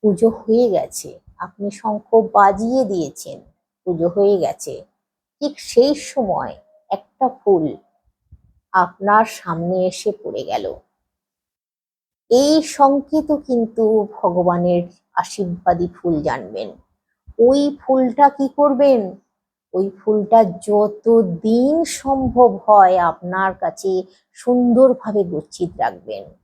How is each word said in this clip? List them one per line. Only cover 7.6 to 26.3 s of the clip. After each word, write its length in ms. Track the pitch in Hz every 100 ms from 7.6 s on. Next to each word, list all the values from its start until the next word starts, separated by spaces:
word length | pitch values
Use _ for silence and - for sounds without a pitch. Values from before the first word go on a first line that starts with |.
| 156 107 _ _ _ _ _ - _ _ _
আপনার 520 | 190 180 _ 196 208
সামনে 520 | 226 - - 165 170 185 180
এসে 240 | 180 - -
পড়ে 200 | - 104
গেল। 220 | - 110 92 - _ _ _ _ _ _ _ _ _ _ _ _ _ _ _
এই 240 | 240 285 311
সংকেতও 760 | 311 - 277 277 285 311 302 294
কিন্তু 480 | 294 240 226 226 220 220 202
ভগবানের 680 | - 190 175 180 175 175 175 175 _ _
আশীর্বাদী 760 | - 180 - 185 175 - 170 175
ফুল 260 | - 175 156
জানবেন। 460 | 151 131 107 101 104 - _ _ _ _ _ -
ওই 220 | 233 277 285 285
ফুলটা 460 | - 262 254 226 277
কি 180 | 277 277 -
করবেন? 440 | 294 262 285 254 196 190 _ _ _ _ _
ওই 120 | 185 196 190
ফুলটা 420 | - 214 208 226 208 - -
যতদিন 1080 | 208 208 208 - 226 190 170 214 226 262 320
সম্ভব 680 | 320 - 269 269 262 226 247 196 -
হয় 300 | 208 185 185
আপনার 520 | 170 160 175 185 190
কাছে 380 | 185 175 165 196 185 180 _ _
সুন্দরভাবে 880 | _ - 247 247 240 262 254 220 208
গচ্ছিত 460 | 180 156 - - 175 -
রাখবেন। 460 | 117 90 - 104 98